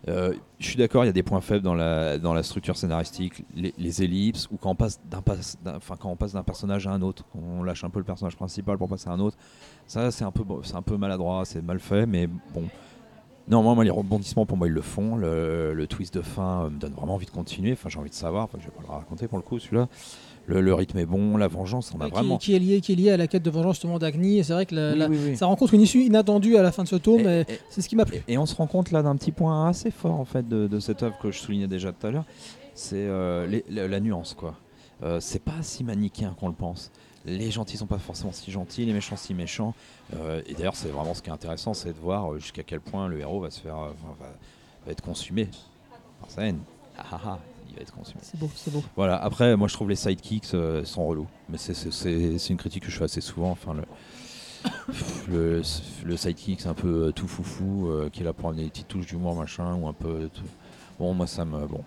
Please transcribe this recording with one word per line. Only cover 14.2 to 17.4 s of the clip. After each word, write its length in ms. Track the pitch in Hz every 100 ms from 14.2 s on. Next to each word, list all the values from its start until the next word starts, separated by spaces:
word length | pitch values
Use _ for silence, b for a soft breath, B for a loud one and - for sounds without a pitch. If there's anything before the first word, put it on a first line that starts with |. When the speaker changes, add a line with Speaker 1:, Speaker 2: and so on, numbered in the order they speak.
| 98 -
Speaker 1:
pour 100 | 107 95
moi, 100 | 87
ils 60 |
le 80 | 78
font. 340 | - - 107
Le, 580 | 113 85 82 80 82 78
le 140 | 80 73
twist 260 | - 87
de 80 | 92
fin, 420 | 80 - 92 90
euh, 40 | 80
me 80 | 73
donne 140 | 71
vraiment 220 | 67 -
envie 100 | 95
de 60 | 90
continuer. 420 | 90